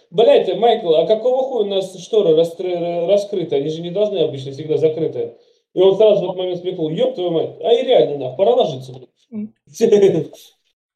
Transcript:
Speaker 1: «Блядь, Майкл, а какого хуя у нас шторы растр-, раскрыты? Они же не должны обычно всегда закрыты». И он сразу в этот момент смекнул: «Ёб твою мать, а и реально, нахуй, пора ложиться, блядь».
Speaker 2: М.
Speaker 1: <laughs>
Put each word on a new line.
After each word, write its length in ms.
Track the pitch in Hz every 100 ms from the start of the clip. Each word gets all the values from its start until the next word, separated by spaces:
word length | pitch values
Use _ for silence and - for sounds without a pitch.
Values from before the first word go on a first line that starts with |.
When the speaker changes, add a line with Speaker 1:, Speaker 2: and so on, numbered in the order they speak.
| _
Speaker 1:
«Блядь, 440 | 170 233 262 - 180
Майкл, 360 | 233 220 170
а 140 | 156 165
какого 360 | 214 240 262
хуя 200 | 254 247 202
у 40 |
нас 280 | 196 190 -
шторы 380 | - 220 170 156
растр-, 720 | 170 - 180 175 170 170 170
раскрыты? 480 | 202 202 185 156 143
Они 140 | 147
же 120 | 160
не 80 | 175
должны 300 | 185 208 190
обычно 320 | 147 135 139
всегда 260 | 139 151 143
закрыты». 600 | 156 160 147 123 113 - _ _ _
И 80 | -
он 140 | 190 190
сразу 240 | 214 170
в 20 | 180
этот 120 | 185
момент 220 | 185 175
смекнул: 280 | 180 175 156
«Ёб 260 | 170 254 -
твою 160 | 180
мать, 240 | 160 - -
а 100 | 214
и 100 | 233 269
реально, 320 | 208 143 143
нахуй, 200 | 120 -
пора 140 | 208 254
ложиться, 360 | 175 131 131
блядь». 180 | 127 - _ _
Speaker 2:
М. 220 | 220 214 _ _
Speaker 1:
<laughs> 640 | - 226 208 196 165 143 - - _ _ _ _